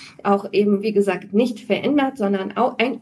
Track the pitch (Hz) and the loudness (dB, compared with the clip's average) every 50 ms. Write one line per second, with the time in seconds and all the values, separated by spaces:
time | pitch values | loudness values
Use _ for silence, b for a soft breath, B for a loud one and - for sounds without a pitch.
0 | B B B B - 202 202 202 202 - - 196 208 208 208 190 208 226 208 202 | B B B B 0 0 0 0 0 -2 0 2 2 4 2 2 0 0 0 2
1 | 202 202 180 175 - - 190 208 254 247 - - - - 202 - - 247 285 285 | 2 2 0 -4 -6 -2 0 2 2 2 0 -6 -4 -2 -2 0 0 0 2 2
2 | 269 269 269 - 214 202 202 190 190 202 - - 233 254 254 - 226 262 - - | 0 0 -2 -2 -2 -2 0 -2 -2 -6 -2 0 0 -2 -2 -4 -6 -6 -6 -8